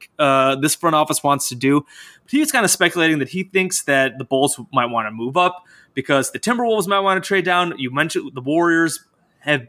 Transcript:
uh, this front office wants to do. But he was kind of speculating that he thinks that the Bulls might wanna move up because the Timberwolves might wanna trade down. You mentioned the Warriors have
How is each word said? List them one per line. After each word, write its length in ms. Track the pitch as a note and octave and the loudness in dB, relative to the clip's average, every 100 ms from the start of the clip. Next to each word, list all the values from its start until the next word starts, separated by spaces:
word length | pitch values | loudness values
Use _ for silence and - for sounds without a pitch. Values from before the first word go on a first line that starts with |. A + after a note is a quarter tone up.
| - - | -10 0
uh, 380 | C#3+ C3+ C3+ C3+ | 2 4 2 2
this 180 | D3 | -2
front 200 | - E3+ | 0 2
office 280 | D#3 D3+ D3 | 2 2 0
wants 260 | C#3+ C#3+ - | 0 0 -2
to 60 | |
do. 260 | B2 C3+ C#3+ | -2 2 2
But 500 | - - - - _ | 0 -12 -20 -20 _
he 80 | C#4+ | -2
was 120 | D#4 | 0
kind 120 | B3 | 0
of 60 | G3 | 0
speculating 480 | - F3 F3 D#3+ D3+ | 2 2 2 0 0
that 120 | B2+ | -2
he 120 | F#3 | -6
thinks 380 | F#3+ F#3+ F#3 - | -2 -2 0 -2
that 360 | - C3+ C3+ B2+ | 0 2 0 -4
the 60 | |
Bulls 360 | B2 C3+ C#3 - A2+ | -4 0 0 0 -4
might 180 | C3 A#2+ | -2 -2
wanna 200 | A#2 G#2+ | -2 -6
move 260 | A2 A#2+ D#3+ | -6 -4 0
up 280 | F3+ F3 - - _ | 0 -2 -14 -20 _
because 360 | C#3 C#3 C#3 B2+ | -8 0 0 0
the 80 | - | -4
Timberwolves 480 | A3+ A#3+ A#3 G#3+ F#3+ | -2 -2 0 0 0
might 140 | G3 | 0
wanna 220 | G3 F#3 | 0 -2
trade 240 | - F#3+ F3 | 0 -2 0
down. 260 | F3+ F3 C3+ | 0 -2 -4
You 120 | B2+ | -4
mentioned 420 | C3+ D#3+ - - | -2 -2 -4 -6
the 80 | C3 | -8
Warriors 640 | C3 D#3+ E3+ E3 D#3+ - - _ _ _ | -2 2 2 2 0 -2 -14 _ _ _
have 260 | D3 C#3+ | -2 -2